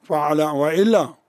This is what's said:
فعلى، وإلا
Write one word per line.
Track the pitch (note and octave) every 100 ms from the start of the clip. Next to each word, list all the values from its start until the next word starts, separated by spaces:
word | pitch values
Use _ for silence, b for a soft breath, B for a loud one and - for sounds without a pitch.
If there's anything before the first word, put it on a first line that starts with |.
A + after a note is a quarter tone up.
فعلى، | _ D#3+ D3 D3+ D3+
وإلا | C#3+ D3 D#3+ G#3 G#3+ C3+ -